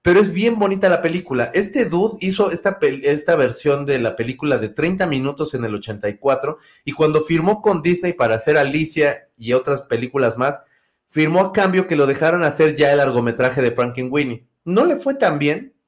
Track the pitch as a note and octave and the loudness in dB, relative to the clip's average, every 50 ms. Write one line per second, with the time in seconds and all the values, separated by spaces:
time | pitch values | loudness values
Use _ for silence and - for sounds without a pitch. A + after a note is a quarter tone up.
0 | _ F3 F3 G3 G#3+ F#3+ E3 F3+ G#3 A#3 A#3 A3 G#3 G3 G3 F#3+ G3 F#3 F3+ - | _ 6 6 6 4 4 0 0 0 0 0 0 0 -2 0 2 2 2 2 2
1 | - E3+ E3 F3+ F3+ - C3 B2 A#2 - - E3+ G#3 G#3 - C#4+ A#3 F3+ D#3 F3 | 0 -2 -4 -4 -6 -4 -2 -2 -2 -2 0 -2 -2 0 0 -2 -2 0 0 0
2 | G3 A3 G#3+ - - F#3+ F#3+ - G#3 F#3 D#3+ E3+ - G3 G3 - - C#3+ C3 C3+ | 0 -2 -4 -4 -4 -4 0 0 0 0 0 -2 -4 -4 -2 0 0 0 0 0
3 | C3 C#3+ D3 D3+ D3+ - E3+ D#3+ C3+ A#2+ A#2+ - - D3 C#3 C#3+ C#3+ C#3 C#3 C3 | -2 -2 -2 0 0 0 2 2 2 0 0 -2 -2 -2 -2 -2 0 -2 -2 0
4 | A#2 A2+ G#2+ - A#2 A#2 C3 - D3+ D3 C3+ A#2 A2 G#2 - - D3+ E3+ F#3+ F#3+ | 0 -4 -4 -4 -6 -6 -6 -6 -2 -2 -2 -2 -2 -6 -4 -4 -2 -2 0 -2
5 | F#3+ E3+ D3 C3+ C3 C#3 C#3+ - D#3 - - B2+ A#2 A2 G#2 G#2 G2+ - A2 G#2 | -2 -2 -2 -2 -2 -4 -4 -4 -8 -6 -6 -6 -6 -6 -6 -8 -8 -10 -12 -6
6 | - G#2 G2+ - - C3+ C3+ C3+ - C#3+ D#3+ - _ - _ _ _ C#3+ C#3 - | -6 -6 -8 -2 0 0 0 0 -2 -6 -8 -8 _ -20 _ _ _ -14 -2 0
7 | D#3 D3+ D3+ D#3 D#3 - E3 D#3+ D#3+ F#3 G#3+ G#3 - G#3+ G3 E3+ D3+ E3+ F3 F3 | 0 2 2 0 0 0 -2 0 2 2 0 2 2 0 0 2 2 0 0 0
8 | F3+ F3+ F3 - B2+ A#2 A2 A2 - - D3+ D#3 C#3 C3+ C3+ D#3 D#3+ D#3 - D#3+ | 0 -4 -2 0 0 0 0 0 0 2 2 2 2 2 0 -2 -2 -2 0 0
9 | D3+ C#3+ C3+ - _ _ _ _ A2+ A2+ B2 B2+ B2+ - C#3 - - _ B2 A2+ | 0 0 0 -2 _ _ _ _ -4 0 0 0 2 0 -4 -4 -2 _ -4 -4
10 | B2+ B2 - C#3 C3 A#2 A2 A#2+ B2+ C#3 C#3 - _ _ _ _ _ _ _ _ | -4 -4 -2 0 0 0 0 0 -2 -2 -2 -4 _ _ _ _ _ _ _ _
11 | _ _ - D#3 D#3 D#3 D#3+ F3+ G3 F#3+ F#3+ G#3+ G3+ F#3 F3+ F#3 F#3 - E3+ D3 | _ _ -2 0 0 2 4 2 2 2 2 0 2 2 2 0 0 0 2 2
12 | C#3+ C3+ C#3 C#3 D#3+ D#3+ E3+ F3 E3+ D3+ - - D#3+ D#3 D3+ C#3+ D3 C#3 C#3+ C#3+ | 2 2 2 2 2 2 2 2 0 0 2 4 2 2 4 2 2 4 4 4
13 | C#3 C3+ A#2+ A#2+ A#2+ A#2+ A2+ - B2 B2+ B2+ C#3 C3 A#2+ A#2 - B2 B2 A#2 B2+ | 2 2 2 0 0 0 0 0 0 0 0 2 0 0 0 0 -2 -2 -2 -6
14 | B2+ B2+ C3 D3 C#3+ B2+ A#2 - _ _ _ _ _ E3 F3+ G#3 C#4+ F4 D4+ - | -8 -4 -2 -2 -2 -2 -6 -10 _ _ _ _ _ -2 0 2 2 2 0 0
15 | - C#4 C4+ C#4 A#3+ F#3 D#3 C#3+ C#3+ D3 D3+ F#3+ B3+ - _ _ _ | -2 -4 -2 0 0 0 0 0 0 0 -2 -2 -6 -16 _ _ _